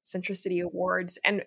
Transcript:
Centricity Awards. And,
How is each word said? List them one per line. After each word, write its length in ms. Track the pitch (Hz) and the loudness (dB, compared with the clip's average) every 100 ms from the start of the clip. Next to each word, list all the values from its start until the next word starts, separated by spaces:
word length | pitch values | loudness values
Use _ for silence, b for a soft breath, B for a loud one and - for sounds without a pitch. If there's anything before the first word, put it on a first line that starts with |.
Centricity 580 | - 185 185 190 190 175 | -4 -4 -2 -2 0 0
Awards. 600 | 175 180 180 185 180 - | -2 -2 0 0 2 2
And, 200 | - 202 | 2 0